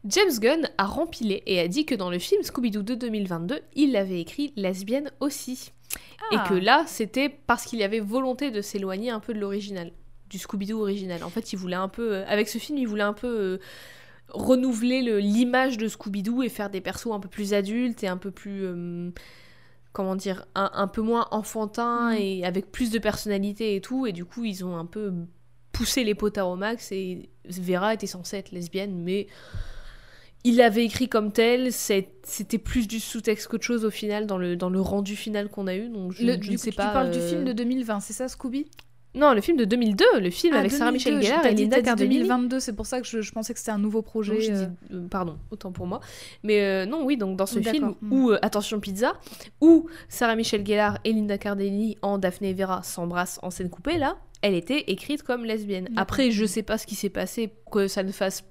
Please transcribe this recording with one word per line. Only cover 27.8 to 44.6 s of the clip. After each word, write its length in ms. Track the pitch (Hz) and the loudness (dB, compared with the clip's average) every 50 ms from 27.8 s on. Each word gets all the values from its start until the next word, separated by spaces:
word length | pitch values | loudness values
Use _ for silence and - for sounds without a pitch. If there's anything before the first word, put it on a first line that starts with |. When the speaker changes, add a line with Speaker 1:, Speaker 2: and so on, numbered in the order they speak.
| 190 214 226 | 4 2 2
Speaker 1:
était 120 | 214 208 | 0 -2
censée 300 | 190 - 180 175 - - | -8 -8 -10 -10 -8 -8
être 160 | 196 190 - | -8 -10 -10
lesbienne, 420 | - 180 175 165 - 190 196 208 190 175 | -10 -10 -10 -6 -4 -4 -4 -4 -6 -4
mais 240 | 170 175 185 202 196 - - - - - - - - - - - - - - - - - - - - - - - - | -2 -2 -2 -2 -4 -6 -12 -20 -20 -12 -10 -10 -8 -8 -10 -12 -14 -14 -16 -18 -20 -20 -20 -20 -20 -20 -20 0 2
il 120 | 247 233 | 4 8
l'avait 280 | 240 240 233 202 226 233 | 8 8 8 8 4 2
écrit 240 | 220 - - 254 240 | 2 2 -2 -2 2
comme 240 | - 220 214 214 | 2 0 0 2
tel. 400 | 208 - 226 233 247 247 254 254 | 2 4 4 4 4 4 2 0
C'est, 360 | 233 - - - 208 196 190 - - - | -2 -4 -2 0 0 0 0 -2 -14 -20
c'était 360 | - - - - 202 - 226 220 | -14 -12 -8 -8 -4 -2 -2 -2
plus 280 | - - - 254 226 | -2 0 0 0 0
du 140 | 196 220 226 | 0 -4 -8
sous-texte 480 | - - - 233 208 226 214 220 - - | -8 -8 -10 -4 -2 -2 -2 -2 -4 -6
qu'autre 160 | - 220 - | -6 -6 -2
chose 200 | - 240 233 220 | -2 -2 0 0
au 60 | 214 | -2
final 360 | 202 - - 208 208 208 220 | -2 -2 -4 -2 -2 -2 -2
dans 120 | 208 196 185 | -2 -2 -2
le, 180 | 180 175 175 | 0 -2 -2
dans 140 | 175 185 180 | -2 -2 0
le 100 | 185 190 | 0 0
rendu 360 | 190 180 196 202 202 190 208 | 0 0 0 -2 -2 -2 -6
final 320 | 208 - 220 208 202 202 208 | -6 -6 -4 -2 -2 -4 -4
qu'on 180 | 208 - 196 | -6 -6 -4
a 80 | 190 185 | -4 -4
eu. 140 | 190 220 240 | -4 -6 -6
Donc 240 | 226 208 185 180 | -8 -6 -6 -6
je, 120 | 185 196 240 | -4 2 2
Speaker 2:
Le, 80 | 240 254 | 2 2
Speaker 1:
je 40 | 185 | 2
Speaker 2:
du 120 | 208 202 | 0 -2
Speaker 1:
ne 60 | - | -4
Speaker 2:
coup, 60 | - | -2
Speaker 1:
sais 80 | - 220 | -2 -4
Speaker 2:
tu 60 | - | -2
Speaker 1:
pas, 160 | - 202 208 | 0 -2 2
Speaker 2:
parles 180 | 208 262 - 175 | 2 2 2 2
du 80 | 170 170 | 0 0
Speaker 1:
euh, 100 | 170 170 | 0 0
Speaker 2:
film 160 | 170 - - | -2 0 -2
de 80 | 262 | -2
deux 120 | 240 220 247 | -2 -2 -2
mille 200 | 240 254 262 247 | -2 -2 -2 -2
vingt, 160 | 220 214 202 | -2 -4 -4
c'est 120 | 202 - | -4 -8
ça, 160 | 214 - 254 254 | -8 -8 -8 -8
Scooby ? 380 | - - - 254 233 277 302 - - - - - - - - - - | -8 -8 -8 -6 -4 -4 -6 -6 -12 -20 -20 -20 -20 -20 -20 -10 2
Speaker 1:
Non, 160 | 247 294 294 | 6 6 8
le 80 | 247 202 | 8 6
film 160 | 196 - 339 | 4 4 4
de 80 | 269 233 | 4 4
deux 120 | 190 233 | 4 4
mille 180 | 247 240 220 202 | 4 4 4 4
deux, 240 | 196 381 494 427 254 | 6 8 8 8 6
le 100 | 190 180 | 4 2
film 240 | 175 - - 339 302 | 0 4 4 4 6
Speaker 2:
Ah, 40 | 320 | 6
Speaker 1:
avec 120 | 269 220 | 4 4
Sarah 180 | 262 285 240 240 | 2 2 2 4
Speaker 2:
deux 60 | 247 | 2
mille 80 | 254 - | 4 2
deux, 60 | 285 | 2
Speaker 1:
Michelle 100 | 294 285 220 | 4 4 4
Gellar 180 | 202 254 330 | 4 4 6
Speaker 2:
t'as 80 | 311 240 | 6 6
Speaker 1:
et 40 | 214 | 6
Speaker 2:
dit, 80 | 214 | 6
Speaker 1:
Linda 140 | 208 214 254 | 4 6 4
Speaker 2:
t'as 60 | 247 | 4
dit 40 | 233 | 4
Speaker 1:
Cardellini. 280 | 254 240 220 254 254 262 | 4 4 4 4 4 4
Speaker 2:
deux 40 | 254 | 4
mille 60 | 240 - | 4 4
vingt-deux, 320 | 247 247 247 247 254 262 | 2 2 2 0 0 -2
c'est 120 | - 247 | -2 -4
pour 140 | 214 214 220 | -6 -6 -6
ça 140 | - 262 247 | -4 -4 -6
que 60 | 233 | -6
je, 140 | - - 226 | -4 -4 -6
je 120 | 208 - | -6 -4
pensais 200 | - 226 220 - | -6 -8 -8 -6
que 60 | 233 - | -8 -6
c'était 100 | - 226 | -4 -4
un 80 | 214 202 | -2 0
nouveau 240 | 208 214 208 226 | 0 0 0 -2
projet, 320 | 214 - - 220 214 202 214 | -2 -2 -4 -4 -2 0 0
Speaker 1:
Non, 60 | 220 | 0
je 120 | 220 220 | 2 2
Speaker 2:
euh. 120 | 208 196 | 2 0